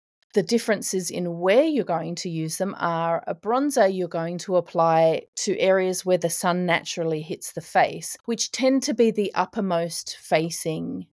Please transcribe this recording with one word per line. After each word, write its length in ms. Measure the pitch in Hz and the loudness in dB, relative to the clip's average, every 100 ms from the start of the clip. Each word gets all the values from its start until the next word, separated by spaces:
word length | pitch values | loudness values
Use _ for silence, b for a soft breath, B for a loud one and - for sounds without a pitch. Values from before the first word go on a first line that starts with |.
| _ _ _ | _ _ _
The 80 | 214 | -2
differences 680 | 165 226 233 202 - 190 170 | 0 0 0 -2 -2 -4 -4
in 300 | - 175 170 | -4 -6 -2
where 240 | 180 226 | 2 4
you're 200 | 320 294 | 4 2
going 300 | 190 170 165 170 | 0 -2 -4 -8
to 140 | 180 | -6
use 260 | 165 160 - | -4 -4 -4
them 180 | 190 - | -4 -2
are 440 | 170 165 165 165 - | -2 0 0 -2 -4
a 80 | |
bronzer 600 | - 208 247 294 262 196 | -6 -2 0 2 4 2
you're 140 | 190 175 | 2 -2
going 300 | 170 165 175 | -4 -4 -6
to 180 | - 180 | 0 0
apply 680 | 170 175 165 160 160 160 - - | 0 2 4 6 4 4 -4 -6
to 220 | - - | -4 2
areas 480 | 185 190 185 180 185 | 4 4 2 -2 0
where 100 | 180 | 2
the 140 | 170 | 2
sun 340 | - 185 175 | 0 0 0
naturally 560 | 180 170 - - 165 156 | 2 0 -2 -4 -2 -2
hits 320 | 156 175 - | -4 -10 -8
the 80 | - | -10
face, 560 | - 190 151 165 - - | -2 2 2 0 -10 -10
which 260 | - 233 - | -6 -4 -4
tend 320 | - 262 269 | 0 2 2
to 100 | 254 | 0
be 160 | 240 226 | 2 2
the 200 | 214 202 | 2 -2
uppermost 840 | - 185 - 196 170 170 - - - | -2 -2 -2 -2 0 -2 -6 -10 -14
facing 880 | - 165 165 165 165 160 170 180 180 | 0 0 0 -4 -6 -4 -6 -8 -12